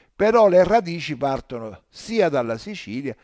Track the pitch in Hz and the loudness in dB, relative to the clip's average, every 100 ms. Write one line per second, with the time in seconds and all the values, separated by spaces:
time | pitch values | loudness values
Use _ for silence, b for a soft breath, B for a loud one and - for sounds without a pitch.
0 | b - 202 233 208 180 180 226 175 170 | b -2 2 4 6 6 4 2 0 -6
1 | 143 139 139 135 - 120 113 92 _ - | -8 -4 -4 -4 -8 -12 -12 -16 _ -18
2 | - 226 175 143 117 113 202 202 - 117 | -6 0 0 0 -2 -6 -10 -14 -12 -10
3 | 139 110 | -10 -12